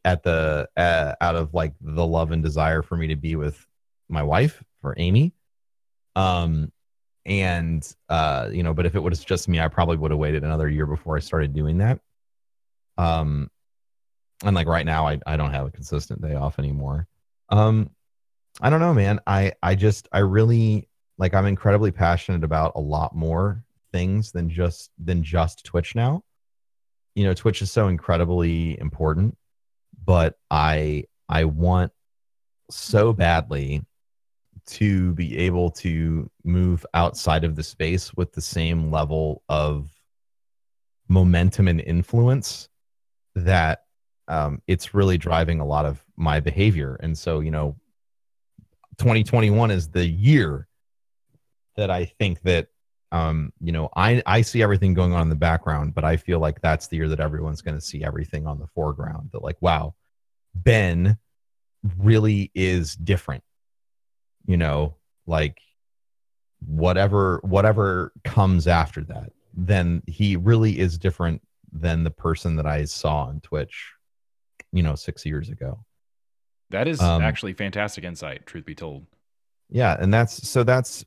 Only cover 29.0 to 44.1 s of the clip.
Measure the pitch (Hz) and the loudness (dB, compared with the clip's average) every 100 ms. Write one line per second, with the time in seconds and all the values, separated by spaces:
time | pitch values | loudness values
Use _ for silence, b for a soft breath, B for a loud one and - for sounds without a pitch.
29 | 78 78 101 - _ _ _ _ _ - | -2 0 0 -2 _ _ _ _ _ -6
30 | 90 90 80 - - 76 78 78 76 73 | 2 4 4 -2 -4 0 2 0 -2 -4
31 | - _ - 80 80 76 87 90 90 - | -8 _ -4 0 0 2 2 2 0 -4
32 | _ _ _ _ _ _ _ - - 107 | _ _ _ _ _ _ _ -16 0 2
33 | 110 101 85 85 - 71 69 73 67 _ | 4 4 2 2 0 -4 -4 -6 -8 _
34 | _ _ _ _ _ - - - 104 98 | _ _ _ _ _ -20 -18 -2 2 2
35 | 90 82 82 58 90 87 87 - - 80 | 2 0 -2 -2 0 2 0 -2 -4 -2
36 | 80 80 - - 82 90 90 85 - 82 | 0 -2 -4 -8 0 2 4 2 -2 0
37 | 85 - - 80 80 76 78 - 80 90 | 0 0 0 0 0 -2 -8 -6 -2 -2
38 | - - 87 - - - 82 85 78 78 | -4 -6 -6 -6 -8 -4 -2 -2 0 -2
39 | 76 78 78 73 - 76 76 73 71 - | -2 -2 -2 -4 -4 -2 0 -2 -6 -14
40 | _ _ _ _ _ _ _ _ _ _ | _ _ _ _ _ _ _ _ _ _
41 | - 92 92 87 90 - 95 82 76 85 | 2 4 6 4 4 2 2 0 0 -2
42 | 90 120 120 135 - - - _ _ _ | 0 2 2 2 -2 -12 -16 _ _ _
43 | _ _ _ - 87 92 80 78 _ _ | _ _ _ -4 2 4 2 -2 _ _
44 | _ | _